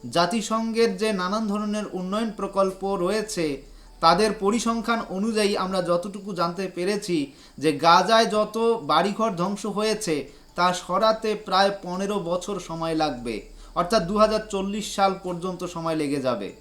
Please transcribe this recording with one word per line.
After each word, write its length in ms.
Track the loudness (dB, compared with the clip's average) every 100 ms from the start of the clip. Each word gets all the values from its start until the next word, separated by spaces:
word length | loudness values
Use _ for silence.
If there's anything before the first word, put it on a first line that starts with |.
| -2
জাতিসংঘের 840 | 0 2 0 -2 -4 -2 2 0 2
যে 160 | -2
নানান 340 | 0 -2 -2 -2
ধরনের 380 | -2 -2 -4 -4
উন্নয়ন 380 | -6 -4 -2 -2
প্রকল্প 640 | -4 -4 2 0 0 -4
রয়েছে 680 | 0 0 0 -2 -2 -2 -2 -10 -20 -20 4
তাদের 320 | 4 6 4
পরিসংখ্যান 680 | 2 2 2 0 -2 -2 -2 -2
অনুযায়ী 480 | -2 -2 2 2 2
আমরা 260 | 0 -2
যতটুকু 520 | 0 0 -2 -10 -8
জানতে 360 | -2 -2 -2 -6
পেরেছি 580 | -4 -2 -2 0 -2 -2 -8 -20 -2
যে 140 | 0
গাজায় 540 | 4 6 6 6 4 4
যত 540 | 2 0 0 0 0
বাড়িঘর 480 | 2 2 2 0 -2 0
ধ্বংস 300 | -2 -2 -4
হয়েছে 640 | -2 0 0 -2 -2 -4 -16 -16
তা 180 | 0 0
সরাতে 600 | 0 -2 2 2 2 -2
প্রায় 360 | -4 0 4 4 2
পনেরো 360 | -6 -4 -2 -2
বছর 420 | -2 -4 -2 -6
সময় 340 | -6 -6 -2
লাগবে, 540 | 0 0 -2 -6 -6 -10 -20 -8
অর্থাৎ 280 | -4 0 0
দু 140 | 0 4
হাজার 240 | 4 4 -2
চল্লিশ 440 | -4 -4 -6 -6
সাল 200 | 0 0 0
পর্যন্ত 420 | -6 -6 -6 -6
সময় 300 | -8 -6 -4
লেগে 260 | -2 0 0
যাবে। 320 | -2 -2 -6 -12